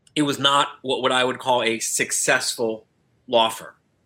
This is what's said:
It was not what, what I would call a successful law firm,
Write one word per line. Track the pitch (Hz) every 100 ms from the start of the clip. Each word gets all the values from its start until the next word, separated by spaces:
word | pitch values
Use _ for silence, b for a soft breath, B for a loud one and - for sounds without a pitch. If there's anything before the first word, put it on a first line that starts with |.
| _ -
It |
was | 98 127
not | 139 143 147 -
what, | 131 117
what | 131
I | 127
would | 127 123
call | 131 123
a | 113 113
successful | - - 127 - - 131 - - 113 110 _ _ _ _ -
law | 117 110
firm, | - 82 - _ _